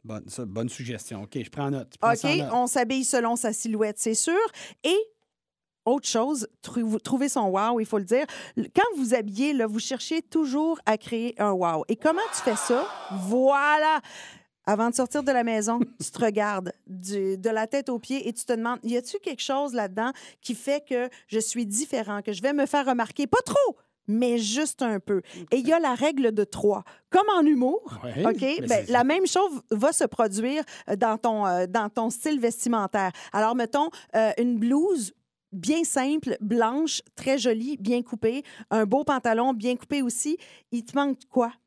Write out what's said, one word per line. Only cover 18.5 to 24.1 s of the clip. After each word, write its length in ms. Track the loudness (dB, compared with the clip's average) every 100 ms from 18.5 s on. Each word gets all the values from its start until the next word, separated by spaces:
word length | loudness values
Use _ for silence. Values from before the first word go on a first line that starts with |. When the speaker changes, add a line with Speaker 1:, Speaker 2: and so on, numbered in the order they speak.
Speaker 2:
demandes, 260 | -2 -2 -4
y 120 | -2 -4
a-tu 220 | -4 -8
quelque 220 | -6 -6
chose 320 | -2 -2 -2
là-dedans 380 | -2 -4 -2 -4 -6 -18 -16
qui 120 | -10
fait 300 | -6 -2 -4 -2
que 220 | -4 -4 -8 _
je 120 | -4
suis 260 | -2 -4 -4
différent, 560 | -4 -2 -4 -4 -6
que 100 | -6
je 100 | -2
vais 100 | -2
me 140 | 0 2
faire 180 | 2 2
remarquer ? 400 | 0 -2 -4 2
Pas 160 | 2
trop, 320 | 2 2 2 -2 _ _
mais 300 | -2